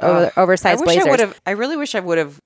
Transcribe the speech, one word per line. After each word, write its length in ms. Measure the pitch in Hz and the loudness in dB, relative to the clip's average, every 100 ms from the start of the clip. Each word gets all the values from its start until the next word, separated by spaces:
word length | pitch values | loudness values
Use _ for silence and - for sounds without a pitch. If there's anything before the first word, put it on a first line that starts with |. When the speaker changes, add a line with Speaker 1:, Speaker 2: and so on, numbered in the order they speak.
Speaker 1:
Ugh. 20 | |
Speaker 2:
over-, 300 | 175 175 175 - | 0 2 0 2
oversized 420 | 180 185 190 175 | 2 2 0 0
Speaker 1:
I 40 | 170 | 2
wish 100 | 175 | 2
Speaker 2:
blazers. 120 | 359 | 4
Speaker 1:
I 20 | |
would've, 300 | 254 220 - - | 2 0 -4 -8
I 40 | |
really 260 | 202 254 311 | -6 -4 -6
wish 180 | 285 214 | -6 -6
I 60 | |
would've 400 | 180 165 147 143 | -2 -2 -4 -8